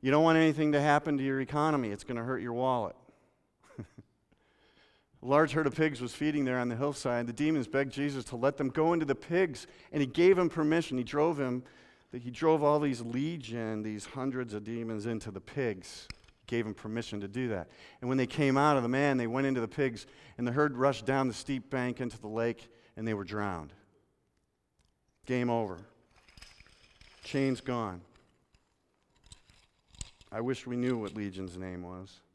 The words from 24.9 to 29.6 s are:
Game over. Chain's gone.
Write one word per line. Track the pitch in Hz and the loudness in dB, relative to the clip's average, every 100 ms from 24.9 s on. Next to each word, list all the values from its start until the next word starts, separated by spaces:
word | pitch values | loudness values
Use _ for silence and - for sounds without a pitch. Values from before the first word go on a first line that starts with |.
| _ _ _ | _ _ _
Game | - 127 123 | -4 -2 0
over. | 117 107 87 101 _ _ _ _ - - - - _ _ _ - - | 0 -2 -8 -14 _ _ _ _ -20 -20 -20 -20 _ _ _ -20 -20
Chain's | - 139 135 127 | -4 0 2 0
gone. | - 120 110 90 87 _ _ _ _ _ _ _ _ _ _ _ _ - _ _ | -2 -2 -2 -6 -14 _ _ _ _ _ _ _ _ _ _ _ _ -20 _ _